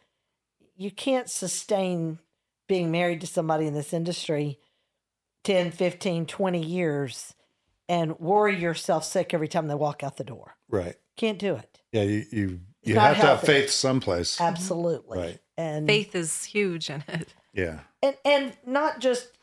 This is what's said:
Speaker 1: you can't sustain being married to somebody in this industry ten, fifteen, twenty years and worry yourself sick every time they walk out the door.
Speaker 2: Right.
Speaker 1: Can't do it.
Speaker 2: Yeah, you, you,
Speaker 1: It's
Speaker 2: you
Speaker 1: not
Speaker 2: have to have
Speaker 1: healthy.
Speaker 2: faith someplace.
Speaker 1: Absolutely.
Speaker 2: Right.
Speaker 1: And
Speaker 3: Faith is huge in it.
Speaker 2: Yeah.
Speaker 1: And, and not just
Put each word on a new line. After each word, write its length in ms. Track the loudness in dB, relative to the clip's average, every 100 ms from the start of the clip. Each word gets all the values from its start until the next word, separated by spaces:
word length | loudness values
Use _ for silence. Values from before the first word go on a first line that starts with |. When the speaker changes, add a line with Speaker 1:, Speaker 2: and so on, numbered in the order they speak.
| _ _ _ _ _ _ _ _
Speaker 1:
you 140 | -10
can't 380 | -4 0 0 -2
sustain 920 | -6 -4 -6 0 0 2 0 -2 -6 _ _ _ _ -2
being 220 | 0 2
married 280 | 2 2 0
to 80 | -2
somebody 400 | -2 0 0 0
in 60 |
this 180 | -2 -4
industry 680 | -4 -2 -4 -2 -2 -2 -6 _ _ _ _ _ _ _ _
ten, 280 | 0 2 2
fifteen, 540 | 0 -2 0 -2 -2 -4
twenty 380 | -2 0 0
years 720 | -2 0 0 0 -4 -8 -14 -20 _ _ _ _ -2
and 280 | 0 0 -4
worry 360 | 2 4 4 2
yourself 460 | -2 -2 0 0
sick 300 | 0 -2 -2
every 140 | -2 0
time 180 | -2 -2
they 80 | -2
walk 280 | -2 -2
out 120 | -10 -8
the 80 |
door. 320 | -12 -12 -18 -20 _
Speaker 2:
Right. 260 | -2 -2 -10 _ -4
Speaker 1:
Can't 220 | -4 -2
do 160 | -4 -4
it. 260 | -8 _ _
Speaker 2:
Yeah, 120 | 0
you, 200 | 2 0 -2
you, 280 | -2 -2 -4 -14 _
Speaker 1:
It's 80 | 2
Speaker 2:
you 40 | 6
Speaker 1:
not 120 | 6
Speaker 2:
have 80 | 8
to 60 |
have 60 | 6 6
Speaker 1:
healthy. 80 | 6
Speaker 2:
faith 240 | 4 4
someplace. 680 | 0 2 2 2 0 0 0
Speaker 1:
Absolutely. 800 | 0 0 -4 -2 -2 -4 -6 -6
Speaker 2:
Right. 200 | -6 -8 _ -8
Speaker 1:
And 280 | -4 -2 2
Speaker 3:
Faith 300 | 2 0 -4
is 300 | -4 -6 -4
huge 440 | -2 -2 -2 -6
in 140 | -10 -8
it. 240 | -8 -8 _ _
Speaker 2:
Yeah. 260 | -4 -4 -6 -16 _
Speaker 1:
And, 140 | -2 0
and 340 | 2 2 2 -10 -4
not 340 | 0 0 0
just 260 | 0 0 -4 _